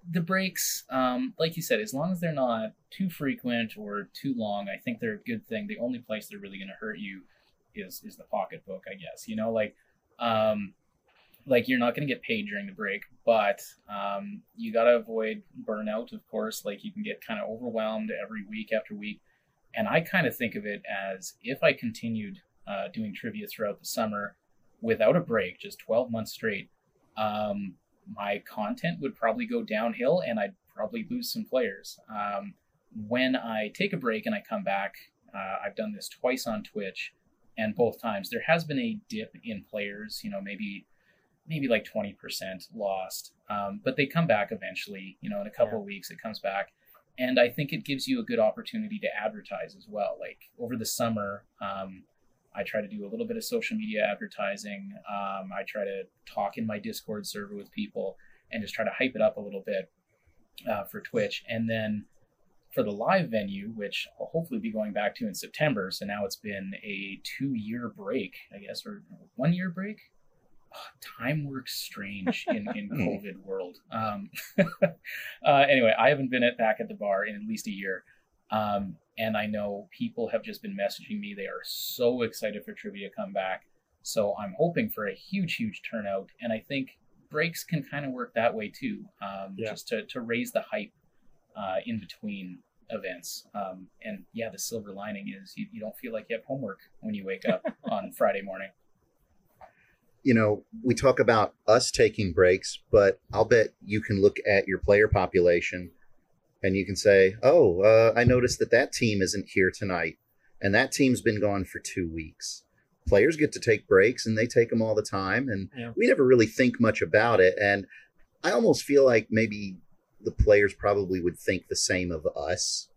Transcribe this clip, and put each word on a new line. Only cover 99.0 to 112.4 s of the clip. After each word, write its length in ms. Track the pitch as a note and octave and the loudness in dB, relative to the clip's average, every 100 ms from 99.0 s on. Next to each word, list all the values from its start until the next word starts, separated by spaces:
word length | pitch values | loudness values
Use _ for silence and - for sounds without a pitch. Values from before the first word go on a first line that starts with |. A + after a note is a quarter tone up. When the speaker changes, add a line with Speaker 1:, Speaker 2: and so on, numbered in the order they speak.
| _ _ _ _ _ _ - _ _ _ _ _ | _ _ _ _ _ _ -20 _ _ _ _ _
Speaker 3:
You 120 | C#3+ | 4
know, 280 | A2+ G#2+ G#2 _ - | 6 6 2 _ -4
we 100 | B2+ | 0
talk 240 | A#2 C3+ B2 | 4 4 6
about 360 | A#2 A2 G2+ _ - | 6 6 4 _ 6
us 240 | A2+ - | 6 6
taking 420 | - A2+ - G2 | 4 4 4 0
breaks, 460 | E2 F#2 F#2+ - - _ | 6 8 8 2 -12 _
but 280 | G#2+ G2 - _ | 8 8 4 _
I'll 120 | G2 | 0
bet 260 | G#2+ A#2+ G#2+ _ | 6 6 6 _
you 160 | G2 G#2+ | -4 -4
can 220 | - G2 | 0 6
look 140 | G2 - - | 6 6 4
at 200 | G2 F#2+ | 4 4
your 100 | F#2 | -2
player 300 | - G2+ G#2+ | 6 6 8
population 840 | G2+ F2+ F#2 F2 F2 - F2+ F2+ _ - - _ _ _ _ | 6 4 6 6 6 2 -6 -10 _ -20 -20 _ _ _ _
and 140 | F#2+ F#2+ | 0 2
you 100 | F#2 | 0
can 80 | |
say, 400 | F#2+ G#2+ G2 F#2+ A2 | 2 8 10 8 6
"Oh, 380 | B2 E3+ A#2+ F2 | 6 8 8 8
uh, 320 | G#2 A2 A2+ A2 | 8 10 8 6
I 60 | |
noticed 380 | A#2+ B2 B2 - | 6 6 4 2
that 100 | A2 | 4
that 220 | A#2 D3 | 4 4
team 280 | - A#2+ G#2 | 2 2 4
isn't 280 | F2+ G2+ F#2 | 2 0 -2
here 240 | - F#2+ | 4 4
tonight, 460 | - G2 F2 E2 - _ _ _ - | 2 -2 0 -2 -6 _ _ _ -4
and 120 | G2+ | 2
that 200 | G2+ C3+ | 4 4
team's 280 | - C3+ B2 | 4 4 4
been 200 | A#2 G#2+ | 2 2
gone 240 | G#2 G2 | 2 0
for 160 | F#2 - | -4 -8
two 280 | - - E2+ | -8 -4 -4
weeks." 540 | D#2+ D#2 _ | -4 -10 _